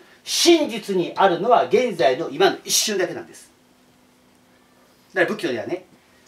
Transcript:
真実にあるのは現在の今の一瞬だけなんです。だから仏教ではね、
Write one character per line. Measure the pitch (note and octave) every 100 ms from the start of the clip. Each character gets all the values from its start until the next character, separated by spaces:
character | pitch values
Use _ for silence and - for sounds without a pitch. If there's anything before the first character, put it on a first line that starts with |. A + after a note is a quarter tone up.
| - _
真 | - - E4+ E4 B3+
実 | A3 - F#3
に | E3+ -
あ | G3
る | D#3+
の | G#3+
は | A#3 -
現 | A3 B3 E3+
在 | C#3+ B2+
の | D#3
今 | C#3 G3
の | -
一 | G3+
瞬 | - - G3
だ | F3
け |
な | -
ん | -
で | -
す。 | - _ _ _ _ _ _ _ _ _ _ _ _ _ _ _ _
だ | F#3 E3+
か |
ら | -
仏 |
教 | D#3+
で | A#2
は | G#2+
ね、 | F3+ - _ _ _